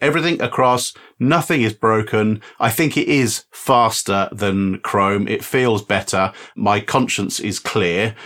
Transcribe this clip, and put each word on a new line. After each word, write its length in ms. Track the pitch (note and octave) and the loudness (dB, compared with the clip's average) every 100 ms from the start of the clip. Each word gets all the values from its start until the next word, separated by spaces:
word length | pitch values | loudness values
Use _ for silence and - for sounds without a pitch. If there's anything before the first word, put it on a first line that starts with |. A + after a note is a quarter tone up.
everything 400 | C#3 D#3+ E3 E3 | 0 0 0 -2
across, 500 | B2 - B2+ B2 - - - - | -2 2 2 2 -2 -10 -20 -4
nothing 440 | B2+ E3 - D#3+ | 2 2 2 0
is 100 | A2 | 0
broken. 720 | G#2+ A2+ A2 G#2+ G#2+ G#2+ A2 - - | 0 2 2 0 0 0 -2 -6 -4
I 80 | A#2 | -2
think 300 | - D#3 D3 | 2 0 0
it 100 | - | 0
is 360 | C#3+ A#2+ - - | 2 0 -2 -10
faster 800 | - - B2 A2+ - - G2 G2 | -6 2 4 4 0 -2 -2 -2
than 500 | G#2+ G2+ F#2+ G2 F#2+ | -2 -2 0 -2 -4
Chrome. 460 | - G2+ G2 G2+ G2+ | -2 0 2 2 0
It 160 | - | -4
feels 400 | - C3+ B2+ G#2+ | -2 0 2 0
better. 520 | - G2 - F#2+ F#2+ - - | 0 -2 -2 -2 -2 -4 -16
My 260 | - G2+ G#2 | -4 0 0
conscience 600 | G2+ C#3 B2 - G2 - | 0 0 0 -2 -4 -6
is 200 | G#2 F2+ | -6 -6
clear, 540 | - A2 F2+ F2 A2 A2 | -4 0 0 0 -2 -4